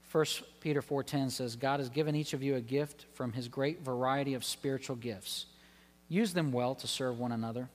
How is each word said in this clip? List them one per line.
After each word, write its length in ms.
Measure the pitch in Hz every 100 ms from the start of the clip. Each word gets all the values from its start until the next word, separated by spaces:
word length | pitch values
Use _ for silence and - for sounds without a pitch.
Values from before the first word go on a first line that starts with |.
| -
First 340 | 160 151 - - -
Peter 220 | 160 143
four 220 | - 139
ten 260 | 127 143 135
says, 240 | - 123
"God 240 | 117 135 143
has 100 | 131
given 280 | 127 156 151
each 160 | 147
of 100 | 139
you 140 | 135 131
a 40 |
gift 460 | 113 139 147 - -
from 200 | - 123
his 140 | 113 120
great 360 | 135 139 175
variety 520 | 139 123 127 139 139
of 100 | 131
spiritual 520 | 110 - 139 135 - 123
gifts. 500 | 117 98 - - - - - - - - -
Use 240 | 170 226
them 180 | 175 151
well 240 | 123 123
to 140 | 135 117
serve 300 | - 131 120
one 120 | 123
another." 380 | 117 113 117 123